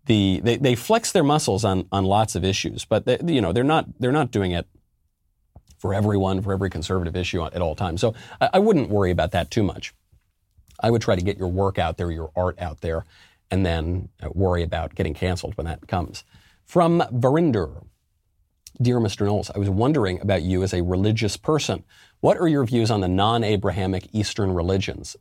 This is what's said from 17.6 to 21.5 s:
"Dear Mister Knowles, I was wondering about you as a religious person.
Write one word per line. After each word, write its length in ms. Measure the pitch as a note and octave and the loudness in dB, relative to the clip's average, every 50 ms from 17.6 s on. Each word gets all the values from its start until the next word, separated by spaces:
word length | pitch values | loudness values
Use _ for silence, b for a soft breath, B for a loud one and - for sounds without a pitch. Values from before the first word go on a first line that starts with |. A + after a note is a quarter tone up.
| E2+ C#2 C2+ - - - _ _ _ _ _ _ _ _ _ _ _ _ _ _ - - - - | -2 -4 -6 -12 -18 -20 _ _ _ _ _ _ _ _ _ _ _ _ _ _ -20 -12 -4 -2
"Dear 180 | B2 B2 B2 B2 | 0 2 2 2
Mister 260 | A2+ G2+ - - G#2 | 2 0 0 0 0
Knowles, 260 | G2+ G#2 G2+ F#2 - - | 0 0 0 -2 -4 -4
I 60 | G#2 | -2
was 100 | G2 G2+ | -2 0
wondering 500 | F#2+ F#2+ A#2 C3+ D3 D3 G#2+ F#2 F2+ - | 2 2 2 2 2 2 0 0 -2 -2
about 220 | - G2+ G2 F2+ D#2 | -2 0 0 0 0
you 200 | F#2 F#2 F#2 F#2+ | 0 0 0 0
as 100 | F#2+ F#2+ | 0 0
a 100 | F2+ F2 | 0 0
religious 540 | F2+ F#2 F#2 G2 G#2+ A2 A2 A2 G2+ - - | 0 0 2 2 2 2 2 0 -2 -4 -4
person. 460 | - - | -2 0